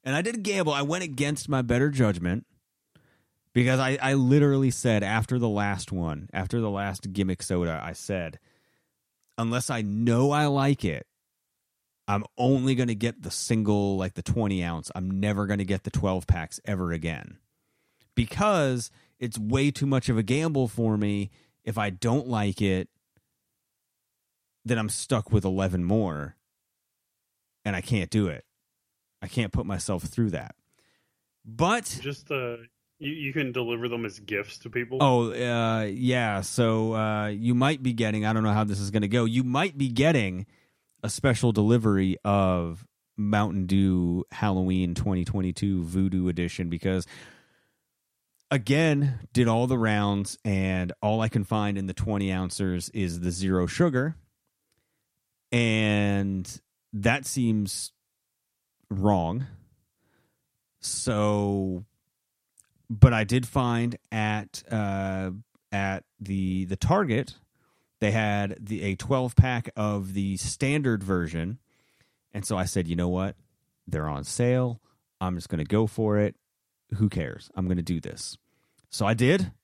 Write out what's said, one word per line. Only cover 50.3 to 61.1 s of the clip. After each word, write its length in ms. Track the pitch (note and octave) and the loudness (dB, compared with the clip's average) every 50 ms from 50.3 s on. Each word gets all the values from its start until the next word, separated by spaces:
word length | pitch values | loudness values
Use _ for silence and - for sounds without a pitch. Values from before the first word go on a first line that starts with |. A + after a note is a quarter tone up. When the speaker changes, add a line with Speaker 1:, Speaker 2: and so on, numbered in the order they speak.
| - - _ | -8 -6 _
Speaker 1:
and 480 | A2 G2 F#2+ F#2+ F#2+ F#2 F#2 F2+ F2 - _ | 0 0 2 2 0 0 0 -2 -4 -6 _
all 200 | - G#2 G#2+ A2 | -2 0 0 2
I 80 | A2 A2+ | 0 0
can 140 | - A2 G2 | 0 -2 -2
find 340 | - A2 G#2+ G#2 G#2 G2+ | 0 -2 -2 0 -2 -2
in 80 | G2 F#2+ | -4 -4
the 60 | F#2+ F2+ | -6 -4
twenty 360 | - - G#2+ G#2+ G2+ G2 F#2+ | -4 -4 -2 0 0 0 0
ouncers 600 | F#2+ F#2 F#2 F2 - - G2+ F#2 F2+ F2 F2 - - | 0 -2 -2 -4 -4 -2 -2 -2 -2 -2 -4 -6 -4
is 260 | A2 F#2+ F2 E2+ F2 | -2 -2 -2 -2 -2
the 100 | F2 F2+ | -4 -4
zero 340 | E2+ F2 F#2+ F#2 F#2+ F2+ F2+ | -2 -2 0 2 2 2 2
sugar. 480 | E2+ - - F3+ E3+ C3+ B2+ C3 D#3+ D#3+ - _ _ _ _ _ _ _ _ _ _ _ _ _ _ _ _ _ _ _ _ _ _ _ _ _ _ | 0 2 2 2 2 2 0 -2 -2 -6 -8 _ _ _ _ _ _ _ _ _ _ _ _ _ _ _ _ _ _ _ _ _ _ _ _ _ _
And 1080 | - A#2+ A#2 A2+ A2 A2 A2 G#2+ G#2 G#2 G2+ G2+ G2+ G2 G2 G2 G2 F#2+ F2+ - - - _ _ _ _ _ _ - | 0 2 2 4 2 2 2 2 2 2 2 2 0 0 0 -2 -2 -4 -6 -8 -14 -18 _ _ _ _ _ _ -10
that 300 | G#2 G2+ A#2 A#2+ C#3+ C3 | 0 0 2 0 0 -2
seems 640 | - - C3+ B2 A2+ A2 G#2+ G2+ G2 - - - - _ _ _ _ _ _ _ _ _ _ _ _ _ _ _ _ _ _ _ _ | -6 -2 0 2 2 2 0 0 -2 -6 -8 -10 -12 _ _ _ _ _ _ _ _ _ _ _ _ _ _ _ _ _ _ _ _
wrong. 560 | G#2 F#2+ F#2+ G#2 G2+ F#2 E2+ D#2+ F#2 B2 C3+ - - - - _ _ _ _ _ _ _ _ _ _ _ _ _ _ _ _ _ _ _ _ _ _ _ | -4 2 4 4 4 4 2 0 -2 -4 -6 -8 -12 -20 -20 _ _ _ _ _ _ _ _ _ _ _ _ _ _ _ _ _ _ _ _ _ _ _
So, 1040 | - - - - - - | -10 -8 -8 -4 -4 -2